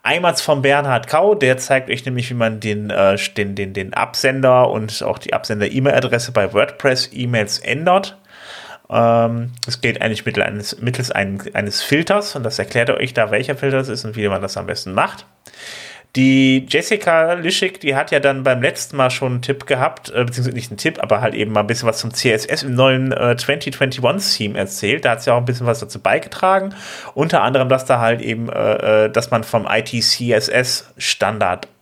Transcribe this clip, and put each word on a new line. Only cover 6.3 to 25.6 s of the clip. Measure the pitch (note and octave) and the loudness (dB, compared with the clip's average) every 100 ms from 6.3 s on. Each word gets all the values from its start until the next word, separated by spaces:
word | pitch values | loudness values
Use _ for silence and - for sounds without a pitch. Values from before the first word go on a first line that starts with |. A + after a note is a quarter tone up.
bei | A#2 G2 | 0 2
WordPress-E-Mails | G#2 C3+ - C#3 B2+ - - B2 A#2 G#2 - | 2 0 0 0 0 -2 -4 -2 0 -2 -4
ändert. | - B2 E3+ F#3 F#3+ - _ - - - - - _ | -4 -2 2 2 0 -14 _ -20 -18 -18 -18 -20 _
Ähm, | A2+ A#2 A#2 A#2 A#2 A#2+ B2 - | 2 4 4 2 0 -6 -8 -10
das | - | -2
geht | A#2 A2+ | -2 -2
eigentlich | A2+ G#2+ | -4 -2
mittel | - G#2 | -4 -2
eines, | - G#2 G#2 - | -2 -4 -10 -6
mittels | A#2+ A#2+ B2 | -4 -4 -4
ein-, | - G2 G2 - | -2 -2 -4 -6
eines | - G#2 - | -6 -4 -4
Filters | - C#3+ E3+ G3+ G#3 D3 | 0 0 2 0 0 -6
und | |
das | A2+ - | -6 -4
erklärt | - B2 A#2 | -2 0 0
er | - | 0
euch | A#2+ | -2
da, | A#2+ G#2+ | 0 0
welcher | G#2+ C3 B2+ | 0 -2 -2
Filter | C#3+ C3+ | 0 -2
das | C3 | -2
ist | A2 G#2+ | -6 -8
und | A2 | -2
wie | G#2 | -2
man | F#2+ | -2
das | F#2+ F#2+ | -4 -8
am | F2+ | -6
besten | F2 F#2+ | -8 -4
macht. | F#2+ E3+ - - _ - - - - - - _ B2+ | -2 -2 -4 -20 _ -20 -20 -18 -16 -18 -20 _ 2
Die | C3 C3+ C3 C3 C3 | 4 6 6 4 2
Jessica | C#3+ - G#3+ F3+ E3 D#3+ | -2 0 0 4 4 4
Lischig, | F3 E3 - F#3+ - | 2 -2 0 -2 -2
die | C#3 | -2
hat | C3+ D#3 | 0 0
ja | D3 | 2
dann | C#3 C3+ | 2 2
beim | C3+ B2+ | 0 2
letzten | C3+ E3+ - C#3+ | 0 -2 -8 0
Mal | B2+ | 0
schon | B2 C3 | 0 -2
einen | B2 | -4
Tipp | B2 C#3+ - | -4 -6 -2
gehabt, | C3 D3 - - | 0 0 -4 -6
äh, | - | -2
beziehungsweise | A#2+ A#2+ B2 A#2+ | -2 -2 -4 -4
nicht | - | -10
einen | G#2 | -4
Tipp, | D#3 - | -4 -4
aber | G#2 G#2+ | 0 2
halt | A#2 | 2
eben | A2+ G#2 | 0 0
mal | G#2+ | 0
ein | G#2 | 0
bisschen | B2 A#2 | 0 0
was | - | -2
zum | A#2 | -6
C | - C3 | 0 2
S | A2 - | 2 0
S | C#3+ | -4
im | C3+ | -2
neuen, | B2 C3 C3 C3 | 2 4 4 0
äh, | - A#2+ A#2+ | 0 0 0
twenty | - D3+ D3 | 0 -2 -4
twenty-one | - C3+ B2+ B2 F#3 | -2 -2 2 0 0
Theme | - - G#2 G#2+ | -2 -2 -2 -2
erzählt. | F#2+ - G#2 C#3 | -4 -2 -2 0
Da | B2+ | 0
hat | A#2 | 0
sie | - | 2
auch | A#2+ | 2
ein | |
bisschen | A#2+ B2 | 2 -2